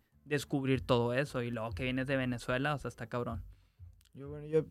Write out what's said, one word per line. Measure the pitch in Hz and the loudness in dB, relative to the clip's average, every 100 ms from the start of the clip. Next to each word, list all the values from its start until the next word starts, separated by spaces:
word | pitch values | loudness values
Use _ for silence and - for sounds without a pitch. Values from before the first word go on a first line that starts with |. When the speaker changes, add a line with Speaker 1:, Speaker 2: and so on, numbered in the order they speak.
| _ _ - | _ _ -2
Speaker 1:
descubrir | 147 - 143 131 131 | -2 2 0 4 2
todo | - 123 117 | 4 4 4
eso, | 123 143 127 | 2 0 -2
y | 120 | -2
luego | 120 113 | -4 -4
que | - | -2
vienes | 127 127 131 | -2 0 0
de | 135 | 0
Venezuela, | 127 120 - 127 143 | 0 -2 0 0 0
o | 147 | -2
sea, | 123 | -4
está | - 117 | -8 -6
cabrón. | 123 117 117 - - _ _ - - - 123 | -4 -2 -4 -8 -16 _ _ -20 -20 -20 -16
Speaker 2:
Yo, | 139 | -12
bueno, | 147 151 | -10 2
yo | 156 - | 2 2